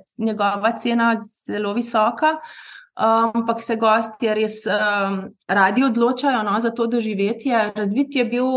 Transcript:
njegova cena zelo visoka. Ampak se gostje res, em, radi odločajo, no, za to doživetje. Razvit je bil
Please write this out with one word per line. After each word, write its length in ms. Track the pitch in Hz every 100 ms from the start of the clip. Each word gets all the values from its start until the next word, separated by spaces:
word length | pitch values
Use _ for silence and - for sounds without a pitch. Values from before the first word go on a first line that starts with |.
| - -
njegova 540 | 220 214 202 202 214 233
cena 320 | 240 233 233 214 - - -
zelo 280 | 208 202 220
visoka. 640 | 233 226 214 - 311 311 - - - - - -
Ampak 640 | 220 226 233 226 226 226
se 140 | - 220
gostje 580 | 220 220 226 - 220
res, 320 | 214 214 - -
em, 460 | 208 208 202 196 190 185 - -
radi 360 | 196 190 214
odločajo, 600 | 269 226 233 247 285 240
no, 160 | 214 208
za 100 | 233
to 160 | 233 233
doživetje. 840 | 240 220 196 196 233 277 233 208 214
Razvit 400 | 202 220 277 254
je 100 | 233
bil 220 | 240 254